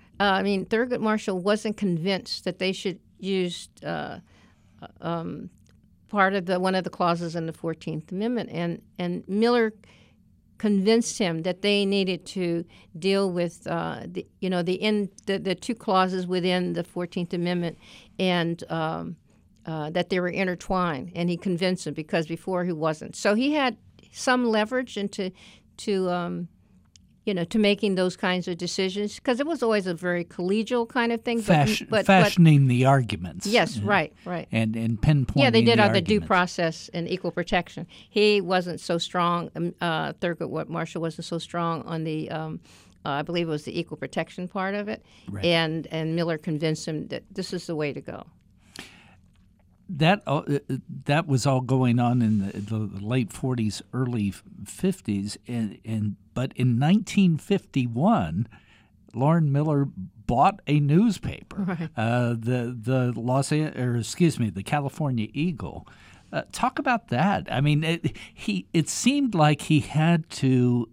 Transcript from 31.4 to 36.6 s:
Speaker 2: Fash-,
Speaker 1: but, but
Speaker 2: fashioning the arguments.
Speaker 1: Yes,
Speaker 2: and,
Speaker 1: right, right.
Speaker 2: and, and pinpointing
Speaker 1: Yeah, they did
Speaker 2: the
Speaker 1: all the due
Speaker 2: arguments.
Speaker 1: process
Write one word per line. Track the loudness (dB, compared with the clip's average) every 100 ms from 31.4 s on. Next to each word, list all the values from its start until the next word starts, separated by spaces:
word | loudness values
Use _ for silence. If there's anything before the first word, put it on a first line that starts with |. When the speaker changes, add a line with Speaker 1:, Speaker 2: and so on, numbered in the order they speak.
Speaker 2:
Fash-, | 2 4 4 0
Speaker 1:
but, | 0
but | 0 6
Speaker 2:
fashioning | 6 6 8 8 8 6
the | 6
arguments. | 6 6 2 -4 -8 -8 0
Speaker 1:
Yes, | 2 2
Speaker 2:
and, | 0
Speaker 1:
right, | 0 2 0 -6
right. | -10 -8 -4
Speaker 2:
and, | 0 0 0
and | -2 0
pinpointing | 2 4 2 4
Speaker 1:
Yeah, | 6
they | 6
did | 6 6
Speaker 2:
the |
Speaker 1:
all | 6
the | 4
due | 2
Speaker 2:
arguments. | 0 2
Speaker 1:
process | 2 2 0